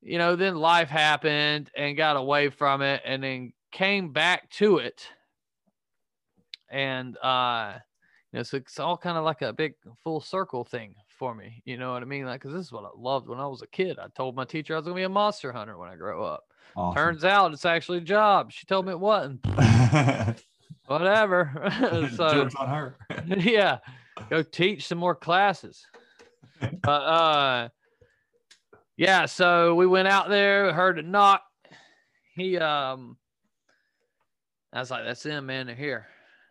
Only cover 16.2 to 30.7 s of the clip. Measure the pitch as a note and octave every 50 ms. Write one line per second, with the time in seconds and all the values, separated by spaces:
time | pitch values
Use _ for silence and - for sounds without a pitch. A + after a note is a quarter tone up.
16.2 | G#2+ F2 D2+ - _ _ _ _ _ - - - F2+ F2 F2 C#3+ D3+ E3+ E3 D#3
17.2 | D3 F#3 G3 G3+ G3 E3+ D#3 C3+ - F3 E3 E3+ - - F3+ F3 E3+ D#3 G3 G#3
18.2 | G#3+ G#3 G3+ F3+ C3+ A2+ - - - _ F#3+ F#3+ F#3 F#3 F#3 E3 F#3 G#3 A3 G3
19.2 | D3+ C3+ C3+ A#2+ _ - - - C#3 A2+ A2+ A2+ B2 A#2 - D#3 C#3 B2 C3 A2+
20.2 | A2+ G#2 A2+ - - _ _ _ _ _ - _ _ - C3+ D3+ E3+ F#3 G3+ A3
21.2 | G#3+ G3+ F#3 F3+ F3 D3 C3+ D#3+ C3+ G3 G3+ G#3+ C4 A3 - E3 D#3+ C#3 A#2+ A2+
22.2 | E3+ D#3+ D3+ D3 C#3 B2+ B2+ C#3 C3+ B2+ C3+ D3+ D3+ B2+ C3 _ - _ - -
23.2 | D3+ E3 F#3 G3+ E3+ G#3+ A#3+ G#3+ G3+ F3 C#3 A#2+ _ - B2+ - - _ _ -
24.2 | A2+ G#2+ - E3 D#3 - - - F3 F#3+ G#3+ E3 C#3 - F3+ E3+ F3 F3+ E3 E3+
25.2 | - - E3+ F#3 G3 G3+ F#3 - - G#2 - - - _ _ - _ _ _ _
26.2 | - _ _ _ _ _ _ _ C3+ B2 C#3 - - D3 C#3+ D3 D3 D3+ D#3+ E3
27.2 | E3 D#3+ D#3 D3 C#3+ C3+ B2+ A#2+ A#2 A#2 _ _ _ _ _ _ _ _ _ _
28.2 | _ _ _ _ _ _ - _ _ _ - _ _ _ _ - D#3 F#3 F#3+ F3+
29.2 | D#3+ C#3 - - F#3 F3 F3 E3+ E3+ E3+ E3+ E3+ F3+ F#3 F3+ F#3+ F#3 F#3+ G3 G3
30.2 | G3 - G3+ G3+ G3+ G3+ G3 G3+ G3+ F#3+